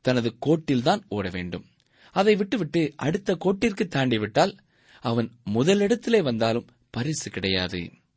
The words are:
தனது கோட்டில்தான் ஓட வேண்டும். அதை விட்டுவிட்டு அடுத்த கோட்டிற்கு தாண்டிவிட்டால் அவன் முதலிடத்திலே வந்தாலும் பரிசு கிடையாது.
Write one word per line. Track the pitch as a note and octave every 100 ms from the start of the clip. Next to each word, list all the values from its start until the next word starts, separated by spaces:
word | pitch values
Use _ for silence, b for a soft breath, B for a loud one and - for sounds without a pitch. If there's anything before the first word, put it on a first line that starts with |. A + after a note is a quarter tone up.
தனது | - B2+ A#2 - C#3
கோட்டில்தான் | D#3+ - C3 C3 G3+ -
ஓட | G#2 F#2
வேண்டும். | F2+ F2 F2 - _ b b b
அதை | F3+ G3+ G#3
விட்டுவிட்டு | G3+ A3 D#3 E3+ D3+ -
அடுத்த | C3+ G3 - F3+
கோட்டிற்கு | F#3 G3 A#3 G3 D3
தாண்டிவிட்டால் | C#3 C3 A2+ G#2+ C#3 F#3+ - b b b b
அவன் | B2 A#2 A2+ - F#2+
முதலிடத்திலே | A2 D3+ G3+ G3+ A#3+ - A3+
வந்தாலும் | C#3+ A2+ A2+ A#2 - _ _
பரிசு | A#2 C#3+ D#3 G#2+
கிடையாது. | - F#2+ F#2 F2+ F2+ E2+ - _